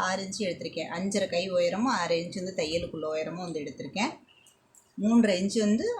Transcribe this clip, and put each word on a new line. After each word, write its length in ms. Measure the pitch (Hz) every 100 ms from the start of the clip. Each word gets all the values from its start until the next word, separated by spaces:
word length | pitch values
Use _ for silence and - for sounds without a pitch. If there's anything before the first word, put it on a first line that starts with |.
ஆறு 200 | 185 190
இன்ச்சு 200 | 190 -
எடுத்திருக்கேன். 480 | 190 165 165 165 160
அஞ்சரை 360 | 170 196 202 190
கை 140 | 170 185
உயரமும் 460 | 180 175 190 254 208
அரை 220 | 170 170
இன்ச்சு 220 | 170 190
வந்து 160 | 185 190
தையலுக்குள்ள 500 | 156 170 - 160 156
உயரமும் 360 | 156 156 170 175
வந்து 160 | 156
எடுத்திருக்கேன். 520 | 143 - - 190 269 - _ _ _ _ _ _ _ -
மூன்றரை 360 | 208 233 214 180
இன்ச்சு 240 | 196 226
வந்து 260 | 208 220 440